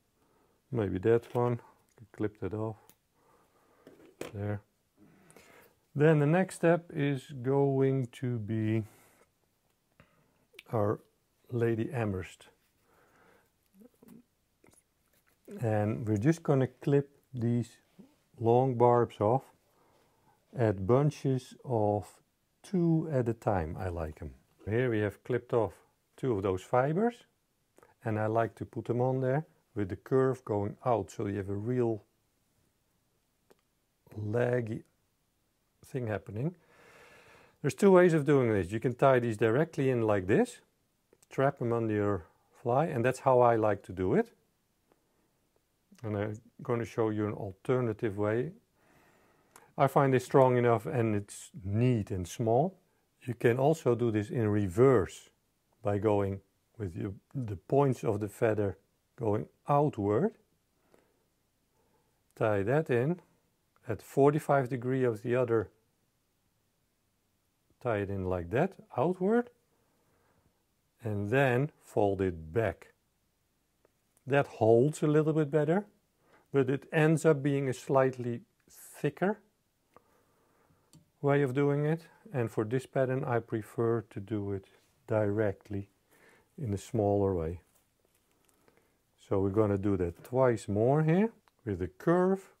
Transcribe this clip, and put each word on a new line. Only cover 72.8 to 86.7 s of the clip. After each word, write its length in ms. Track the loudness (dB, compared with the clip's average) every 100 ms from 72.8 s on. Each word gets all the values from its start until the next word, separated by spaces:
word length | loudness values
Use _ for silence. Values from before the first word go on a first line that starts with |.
| -12 _ _ _ _ _ _ _ _ _ _ _ _ _ 0
That 220 | 0 0 2
holds 460 | 4 6 4 0
a 20 | 2
little 260 | 2 2
bit 200 | 0 0
better, 340 | 0 0 0 -4 _ _ _ _ _ _
but 180 | 0 2
it 200 | 0 -2
ends 320 | 2 4 4
up 200 | 4 2
being 240 | 2 0 -2
a 40 |
slightly 720 | -4 0 2 2 0 -8 -8 -12 _ _
thicker 680 | -20 -20 -6 -6 -2 -4 -4 _ _ _ _ _ _ _ _ _ _ _ _ _ _ _ -20 _ _
way 220 | 0 0
of 100 | 0
doing 320 | 0 0 0
it. 220 | -2 -4 -8 _ -10
And 160 | -6 -4
for 160 | -4
this 220 | -4 -4 -4
pattern, 380 | -2 -2 -2
I 160 | -2 -4
prefer 600 | -4 -8 -8 -4 -2 -2
to 180 | -4 -12
do 320 | -8 -6 -4
it 160 | -8 -10 _ _ _ -4
directly 800 | 0 0 0 -2 -4 -8 -10 -10 _ _ _ -20 _ _ -10
in 160 | -6